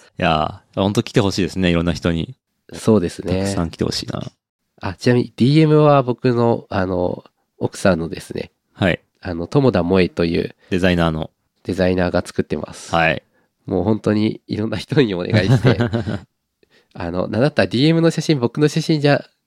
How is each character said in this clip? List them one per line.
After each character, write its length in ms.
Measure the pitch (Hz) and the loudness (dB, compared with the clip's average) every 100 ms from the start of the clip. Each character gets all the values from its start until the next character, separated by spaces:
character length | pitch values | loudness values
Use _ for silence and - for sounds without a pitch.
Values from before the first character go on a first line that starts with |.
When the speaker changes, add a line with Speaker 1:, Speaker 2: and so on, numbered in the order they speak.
| _ - | _ -2
Speaker 1:
い 40 | |
や 400 | 87 78 82 95 _ | 0 2 0 -6 _
ー、 80 | - | -2
ほ 60 | 98 | 0
ん 40 | |
と 100 | 110 | 0
来 100 | - | 0
て 80 | - | 0
ほ 100 | 98 | 0
し 80 | 101 | 0
い 40 | |
で 80 | 82 | -2
す 80 | 92 | 0
ね、 120 | 90 | 2
い 20 | |
ろ 80 | 85 | 2
ん 40 | 85 | 0
な 60 | |
人 200 | 80 90 | -2 -2
に。 240 | 82 - - _ _ - | -2 -4 -10 _ _ -20
Speaker 2:
そ 240 | 85 - 107 | -4 2 2
う 40 | |
で 100 | 85 | 2
す 120 | - | -6
ね。 180 | 87 92 | -4 -2
Speaker 1:
た 40 | |
く 100 | 98 | -2
さ 100 | 90 | -2
ん 60 | 85 | -4
来 60 | - | -4
て 80 | |
ほ 80 | 87 | -4
し 120 | - | -4
い 20 | - | -8
な。 260 | - - _ _ _ _ - | -10 -10 _ _ _ _ -12
Speaker 2:
あ、 140 | 98 | -12
ち 140 | 87 127 | -4 0
な 60 | |
み 80 | 123 | 0
に 100 | 123 - | 0 0
デ 80 | |
ィ 100 | 127 151 | 2 4
ー 40 | |
エ 40 | 156 | 4
ム 160 | 151 | 4
は 200 | 147 143 | 6 4
僕 300 | 127 113 131 | 2 -2 0
の、 340 | 117 117 113 - | 2 2 0 -2
あ 140 | 98 92 | -4 -2
の、 380 | 90 90 - - _ _ - | -2 -2 -4 -12 _ _ -8
奥 200 | - - | -6 0
さ 160 | 98 | 2
ん 40 | 82 | 2
の 100 | 82 | -2
で 100 | - | -10
す 140 | - | -10
ね。 160 | - - _ _ | -10 -10 _ _
Speaker 1:
は 180 | - 95 | -2 0
い。 100 | - _ _ | -2 _ _
Speaker 2:
あ 140 | 95 | -10
の、 120 | 85 85 | -8 -2
友 240 | 147 127 | 2 4
田 120 | 92 | 2
萌 260 | 85 95 87 | 2 2 2
と 160 | - | 0
い 140 | 85 87 | 0 0
う 140 | - - - | -4 -8 -4
Speaker 1:
デ 80 | 95 | 0
ザ 120 | 90 | 2
イ 60 | 87 | 4
ナ 120 | 82 | 2
ー 20 | |
の。 200 | 78 - _ _ _ | 0 -6 _ _ _
Speaker 2:
デ 100 | - | -8
ザ 140 | 92 92 | -2 0
イ 60 | |
ナ 140 | 92 90 | 0 0
ー 20 | |
が 120 | 90 - | -2 -4
作 160 | - | -6
っ 20 | |
て 120 | - 76 | -4 -6
ま 160 | - | -8
す。 200 | - - | -14 -4
Speaker 1:
は 160 | 82 80 | 0 0
い。 120 | - _ _ _ _ - | 0 _ _ _ _ -6
Speaker 2:
も 160 | 95 | -2
う 20 | |
本 160 | 95 107 | 0 0
当 120 | 110 | 0
に 280 | 107 107 104 - | 0 0 -2 -8
い 80 | 104 | -6
ろ 100 | 113 | -6
ん 40 | |
な 60 | 104 | -6
人 240 | - 151 | -2 0
に 120 | 110 | 2
お 40 | 87 | 0
願 260 | 92 107 | 0 0
い 40 | 95 | 2
し 140 | 131 | 2
て、 160 | 131 113 | 2 2
Speaker 1:
<laughs> 1160 | 117 113 95 101 - _ _ _ _ _ _ | 0 -2 -4 -8 -10 _ _ _ _ _ _
Speaker 2:
あ 160 | - 85 | -10 -6
の、 180 | 90 - | -4 -2
な 100 | 104 | 0
ん 40 | |
だ 60 | 147 | 0
っ 40 | |
た 100 | - | 0
ら 60 | 95 | 0
デ 100 | 110 | 2
ィ 60 | |
ー 40 | 151 | 2
エ 40 | |
ム 80 | 165 | 2
の 100 | 165 | 2
写 120 | 160 | 0
真、 180 | 160 143 | -2 0
僕 200 | 120 147 | 0 0
の 80 | 147 | 0
写 140 | 160 | 0
真 180 | 160 151 | -2 0
じ 80 | 143 | 2
ゃ 160 | 139 - _ | 0 -2 _